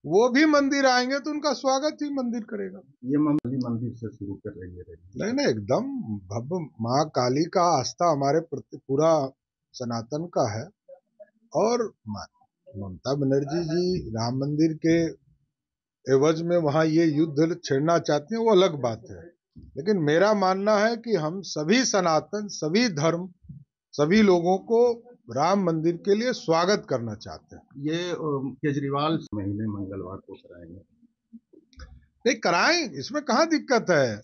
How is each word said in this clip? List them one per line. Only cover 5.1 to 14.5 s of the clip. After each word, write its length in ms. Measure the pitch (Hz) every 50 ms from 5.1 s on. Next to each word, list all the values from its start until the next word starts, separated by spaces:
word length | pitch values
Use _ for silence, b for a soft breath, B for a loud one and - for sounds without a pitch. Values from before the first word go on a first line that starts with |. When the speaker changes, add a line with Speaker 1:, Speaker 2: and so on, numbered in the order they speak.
| - -
Speaker 1:
नहीं, 160 | - 208 247
नहीं, 140 | 277 285 196
एकदम 340 | 123 110 101 98 131 180 247 277 277 254 151 113 104 101 92 90
भव्य 420 | 98 113 120 139 185 180 156 127 - 107
माँ 280 | 113 117 127 143 156 151
काली 340 | - 135 123 123 123 147 175
का 360 | 160 - 190 170 175 160 135
आस्था 320 | 123 - - - 175 170
हमारे 280 | 156 139 139 139 143 -
प्रति 380 | 165 - 143 127 - _ - 139
पूरा 540 | - - 135 139 156 165 160 151 135 131 - _ _ _ _ _ _ _ _
सनातन 520 | - 123 117 117 117 113 - 147 151 170
का 340 | 170 - 180 139 117 104 113
है। 80 | 139 190 - _ _ - - - _ _ _ _ - - _ _ _ _ -
और 400 | 147 196 220 240 240 226 196 - _ _ 107
मा-, 680 | 104 98 85 - _ _ _ _ _ _ _ - - 98
ममता 380 | 98 95 92 78 - 123 139
बनर्जी 480 | 147 139 135 135 139 143 139 156 170 170
जी 460 | 156 160 175 180 180 185 170 131 113
राम 280 | 110 110 113 120 131 131
मंदिर 420 | 139 143